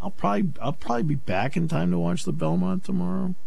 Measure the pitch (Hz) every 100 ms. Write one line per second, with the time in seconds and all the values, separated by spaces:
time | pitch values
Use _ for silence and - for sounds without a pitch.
0 | 190 - 202 208 190 - 120 - - 240
1 | 170 143 - 92 123 170 165 160 180 175
2 | 170 175 - 160 80 87 90 92 - 190
3 | - 185 185 180